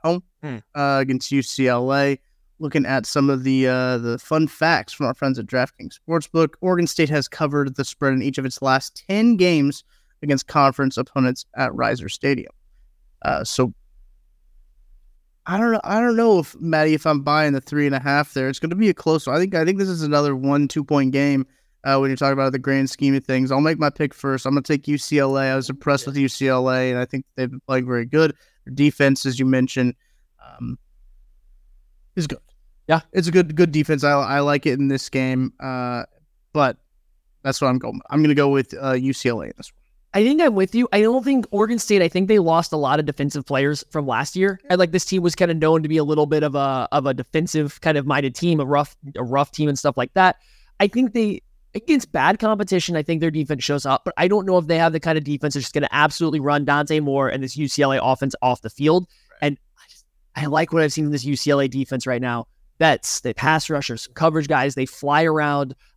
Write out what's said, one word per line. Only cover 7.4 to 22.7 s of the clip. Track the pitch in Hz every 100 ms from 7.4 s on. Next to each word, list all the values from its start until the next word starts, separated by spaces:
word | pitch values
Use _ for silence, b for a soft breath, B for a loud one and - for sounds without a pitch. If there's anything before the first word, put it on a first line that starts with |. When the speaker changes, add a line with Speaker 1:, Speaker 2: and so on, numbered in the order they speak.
| 151 147 139 131
Speaker 1:
the | 127
spread | - 139
in | 131
each | 131 135
of | 131
its | -
last | 135 131 - - -
ten | 202 233 208
games | 180 160 143 - - _ _ _
against | 147 135 -
conference | 147 139 139 135 -
opponents | 131 139 127 127 - -
at | 131
Riser | - 120 127 -
Stadium. | - 139 131 - - _ _ _ _ _ _
Uh, | - -
so | 113 - 123 - _ - - _ _ _ _ _ _ _ _ - _ _ _ _ 170
I | 190
don't | 233
know. | 220
I | - 214
don't | 240 226
know | 233 185
if, | 147 -
Maddie, | 165 156 156
if | 151 160
I'm | 147
buying | 143 156 151
the | 135
three | - 147 143
and | 135
a |
half | 139 143 143
there. | 135 131
It's | 131
gonna | 160 180
be | 214
a |
close | - 160 156 -
one. | 151
I |
think, | 196 175
I | 160
think | 196
this | 190
is | 175
another | 151 147 147 131
one, | 139 143 139
two | 156
point | 139 147 131
game, | 139 143 139 131 _ _ _ 139
uh, | 135
when | 135
you're | 131
talking | 139
about | 135 135
the | 131
grand | 135